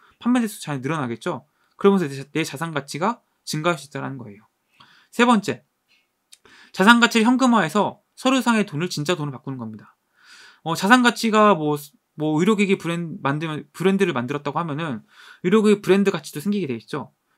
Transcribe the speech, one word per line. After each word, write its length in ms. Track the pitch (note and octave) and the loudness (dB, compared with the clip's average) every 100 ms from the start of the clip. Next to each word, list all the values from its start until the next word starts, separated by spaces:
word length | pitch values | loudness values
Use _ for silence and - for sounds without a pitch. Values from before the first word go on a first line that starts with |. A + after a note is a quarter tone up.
| _ _ | _ _
판매 220 | A#3+ B3+ | 0 0
대수 200 | A3+ G#3+ | 0 -6
잘 200 | - C#3 | -8 -6
늘어나겠죠. 640 | B2 D#3+ B2+ A#2 F3+ D3 - _ _ _ | -4 -4 -4 -6 -6 -8 -12 _ _ _
그러면서 300 | G3+ G3 D#3 | 4 4 2
내 80 | C#3 | -6
자-, 160 | C#3 | -6
내 120 | D#3 | -4
자산 300 | D#3+ C#3 E3 | -4 -6 -6
가치가 480 | D3+ C#3+ C#3+ F#3+ A#3+ _ _ - | -6 -8 -4 -4 -4 _ _ -8
증가할 320 | D#3 D#3+ E3 | -4 -2 -4
수 100 | - | -6
있다는 300 | C#3 C3+ C3+ | -10 -10 -12
거예요. 300 | A#2 G2+ _ _ _ _ - _ _ | -16 -20 _ _ _ _ -20 _ _
세 120 | - A#3+ | 0 4
번째, 380 | A3+ - A2+ _ _ _ _ _ _ _ - _ - - | 4 0 -6 _ _ _ _ _ _ _ -20 _ -20 -14
자산 280 | - F#3+ A#3+ | 2 6 6
가치를 240 | A#3 A#3 | 4 4
현금화해서 800 | A3 B3+ B3+ A#3 D#3+ G#3 D#3+ - _ - | 4 4 4 2 2 0 -2 -4 _ -4
서류상의 500 | C4 C4 A#3+ A3 G3+ | 0 2 2 2 0
돈을 240 | C#3+ F3+ | -4 -6
진짜 260 | - D3 F3 | -4 -4 -4
돈으로 160 | D3 | -4
바꾸는 280 | B2+ - C3 | -10 -12 -12
겁니다. 360 | A2+ G#2+ - _ _ _ _ - - _ | -12 -14 -20 _ _ _ _ -20 -20 _
어, 100 | D#3 | -6
자산 300 | D#3+ F#3+ B3+ | -2 4 4
가치가 500 | A#3+ A#3 A3+ G#3+ G#3 | 4 2 2 4 4
뭐, 240 | F3+ D3+ D3 - _ _ - | 4 0 -2 -6 _ _ -6
뭐 240 | D3+ D#3 | -2 2
의료기기 400 | F#3 G#3 G3 F#3+ | 2 2 2 0
브랜-, 420 | D#3+ E3+ E3+ - | -2 -6 -8 -6
만들면, 480 | C#3 D3 D#3+ D3+ - | -4 -4 -6 -8 -12
브랜드를 380 | - F3 G3 F#3 | -4 0 2 2
만들었다고 460 | C3+ B2 C#3+ D3 D3 | 0 -4 -4 -4 -4
하면은 460 | E3+ C#3+ E3 A2+ - - - - | -6 -6 -6 -8 -12 -20 -20 -6
의료기기 400 | F3+ G#3+ G#3+ G3+ | 0 2 4 2
브랜드 260 | G#3 F#3+ F#3+ | 4 2 2
가치도 300 | E3+ - D3+ | -2 -8 -8
생기게 260 | D3+ G#3 D#3 | -4 -4 -4
돼 80 | A#2 | -6
있죠. 360 | - - A#2+ _ _ | -8 -10 -10 _ _